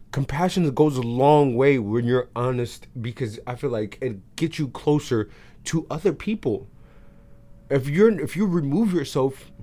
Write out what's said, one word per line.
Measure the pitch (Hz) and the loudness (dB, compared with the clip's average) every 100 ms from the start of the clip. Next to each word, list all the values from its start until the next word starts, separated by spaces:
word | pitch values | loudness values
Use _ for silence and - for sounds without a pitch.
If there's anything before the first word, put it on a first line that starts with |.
| - | -8
Compassion | - 135 139 180 190 160 127 | -6 -4 -2 0 2 2 4
goes | 151 131 | 2 2
a | |
long | 117 120 143 151 143 117 | -2 2 6 6 4 4
way | 139 135 | 4 4
when | 104 117 117 | 0 0 2
you're | 127 - 117 | 0 0 -4
honest | 123 123 120 - - 127 | -2 -2 -6 -10 -16 -10
because | 117 113 117 107 - | -10 -6 -8 -8 -12
I | 123 | -8
feel | 143 | -4
like | 117 104 - | -4 -4 -6
it | - 202 - - | -8 -8 -12 -4
gets | - - | -4 -2
you | 139 | -6
closer | - - 147 - 117 107 - - - - | -2 0 0 0 -2 -2 -10 -20 -14 -4
to | 165 - | -4 -2
other | 156 196 | -2 -2
people. | 151 - 220 135 98 - - - - - - - - - - - | -2 -4 -4 -2 -4 -6 -20 -20 -20 -20 -20 -20 -20 -20 -20 -4
If | 139 131 | -2 0
you're, | 156 220 196 | 4 4 4
if | 147 160 | -4 -2
you | 208 | 0
remove | 170 139 156 226 | 0 0 0 0
yourself | 175 139 147 135 135 - - | 0 -2 0 -2 -2 -16 -20